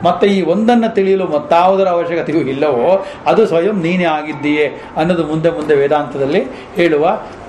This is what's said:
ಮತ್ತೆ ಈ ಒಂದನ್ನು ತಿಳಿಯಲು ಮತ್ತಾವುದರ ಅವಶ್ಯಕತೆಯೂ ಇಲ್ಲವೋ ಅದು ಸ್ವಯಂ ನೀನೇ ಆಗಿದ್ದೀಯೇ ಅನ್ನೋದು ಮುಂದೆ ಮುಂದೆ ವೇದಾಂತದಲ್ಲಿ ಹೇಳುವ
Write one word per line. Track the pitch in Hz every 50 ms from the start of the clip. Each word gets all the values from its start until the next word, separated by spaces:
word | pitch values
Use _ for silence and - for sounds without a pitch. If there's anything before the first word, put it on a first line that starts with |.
| -
ಮತ್ತೆ | 170 180 - -
ಈ | 202 196 190 175
ಒಂದನ್ನು | 156 170 208 220 226 240 240 226 220 -
ತಿಳಿಯಲು | 208 196 190 190 190 185
ಮತ್ತಾವುದರ | 170 151 147 147 - 170 170 175 185 196 190 196 185
ಅವಶ್ಯಕತೆಯೂ | 175 175 170 170 170 165 143 131 147 165
ಇಲ್ಲವೋ | 143 127 135 135 147 151 135 120 120 160 185 196 - - - - -
ಅದು | 147 - - 226
ಸ್ವಯಂ | 202 156 170 170 202 214 196
ನೀನೇ | 160 165 180 185 180
ಆಗಿದ್ದೀಯೇ | 170 156 151 151 156 147 143 139 147 151 151 151 139 - - - - -
ಅನ್ನೋದು | - 156 170 180 165 165
ಮುಂದೆ | 151 156 160 160 170
ಮುಂದೆ | 160 151 147 151 151
ವೇದಾಂತದಲ್ಲಿ | 139 139 143 151 147 143 - - 139 135 135 165 190 269 - - - - - -
ಹೇಳುವ | - 170 170 160 147 151 175 214 214 - - - - -